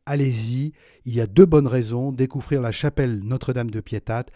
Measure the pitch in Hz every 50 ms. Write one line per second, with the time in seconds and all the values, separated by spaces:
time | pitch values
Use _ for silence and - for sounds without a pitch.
0 | _ 139 143 143 139 131 120 110 113 117 123 131 143 156 - _ _ - _ _
1 | - 127 113 117 113 101 98 165 196 170 156 151 143 120 127 127 113 107 120 120
2 | 131 139 131 120 131 127 - 135 - - 147 135 120 113 107 - - 147 147 -
3 | 135 123 113 101 98 113 131 127 - 135 123 123 120 113 107 110 - - 113 101
4 | - - 113 120 127 - -